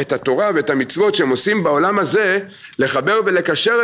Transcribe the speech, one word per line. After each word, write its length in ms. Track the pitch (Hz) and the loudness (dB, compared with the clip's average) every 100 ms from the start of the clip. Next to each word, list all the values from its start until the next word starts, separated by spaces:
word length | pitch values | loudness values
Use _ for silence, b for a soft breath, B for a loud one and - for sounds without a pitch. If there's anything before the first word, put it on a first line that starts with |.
את 120 | 139 | -2
התורה 380 | 135 - 131 208 | -4 -2 0 0
ואת 160 | 160 147 | 0 0
המצוות 440 | 139 123 160 208 | -2 0 0 2
שהם 160 | 208 131 | 2 2
עושים 320 | 123 202 214 | 2 0 0
בעולם 360 | 165 147 180 202 | 0 2 2 0
הזה, 400 | 160 196 202 196 196 B B B | 0 0 0 -2 -4 B B B
לחבר 420 | 131 135 147 220 | -2 -2 0 0
ולקשר 520 | 196 180 170 151 220 233 | 0 0 0 0 0 0